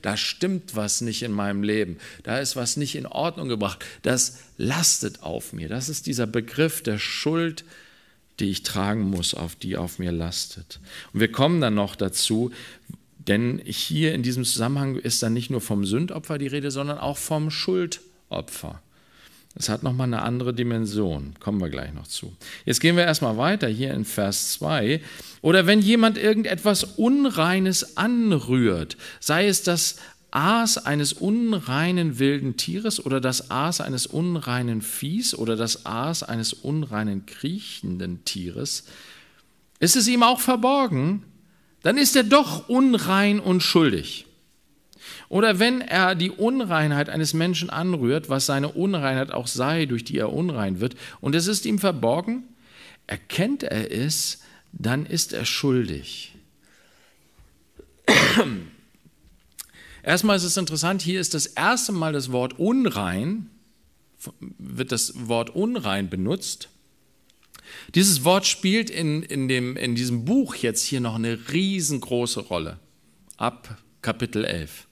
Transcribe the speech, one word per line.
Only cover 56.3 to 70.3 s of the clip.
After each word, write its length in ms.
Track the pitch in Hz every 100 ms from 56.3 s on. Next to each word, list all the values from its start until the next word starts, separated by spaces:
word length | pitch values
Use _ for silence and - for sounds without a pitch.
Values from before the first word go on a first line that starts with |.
| - _ _ _ _ _ _ _ _ _ _ - _ _ - - _ -
<clears throat> 80 | 208 - 220 175 101 80 - _ _ _ _ _ _ _ - - - - -
Erstmal 320 | - 175 214 196
ist 80 |
es 140 | 175 190
interessant, 440 | 170 156 165 196
hier 180 | 160 185
ist 120 | 170
das 120 | 156 -
erste 480 | - 175 247 -
Mal 180 | 190 160
das 220 | 147 127
Wort 260 | 123 127 -
unrein, 880 | 185 262 233 104 95 92 135 220 - - _ _ _ _ _ _ - - - -
wird 340 | - 123 127
das 360 | 117 - - 117
Wort 200 | 117 117 -
unrein 540 | 214 247 117 98 98
benutzt. 580 | 92 95 185 - - - _ _ _ _ _ _ _ _ - - - - 170
Dieses 280 | 196 156
Wort 220 | 139 190 190
spielt 440 | - 185 214 226
in, 340 | - 160 151
in 240 | - 139 131
dem, 300 | 127 123 131
in 180 | 123 117
diesem 300 | 127 120
Buch 300 | 123